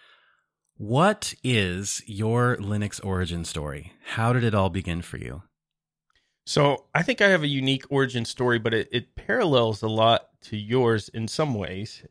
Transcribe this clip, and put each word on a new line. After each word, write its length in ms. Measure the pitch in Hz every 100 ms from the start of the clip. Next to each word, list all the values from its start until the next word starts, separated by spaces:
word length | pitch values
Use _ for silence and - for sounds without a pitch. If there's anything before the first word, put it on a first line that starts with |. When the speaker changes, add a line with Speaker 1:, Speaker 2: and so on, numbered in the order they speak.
| _ _ _ _ _ _ _ -
Speaker 1:
What 560 | 104 127 190 208 - -
is 600 | 127 117 92 90 101 - -
your 520 | 101 110 117 123 123
Linux 460 | 98 104 104 -
origin 400 | 98 92 87 85
story? 500 | 82 80 73 73 80 - -
How 280 | - 117
did 100 | 123
it 100 | 117
all 160 | 104 95
begin 320 | 92 87 85
for 160 | - -
you? 240 | 60 71 - _ _ _ _ _ _ _ _ _ -
Speaker 2:
So 380 | 151 143 - -
I 100 | 147
think 180 | 170 240
I 80 | 202
have 140 | 180
a 40 | 147
unique 380 | 135 131 135 -
origin 340 | 139 131 120 110
story, 320 | - 123 117
but 160 | 113
it, 160 | 113 -
it 240 | 120 - -
parallels 680 | - 233 185 131 113 107
a 40 | 110
lot 400 | 110 113 113 - _ -
to 120 | 107
yours 500 | 104 127 120 110 -
in 200 | 113 113
some 260 | - 156
ways. 500 | 110 90 95 110 - -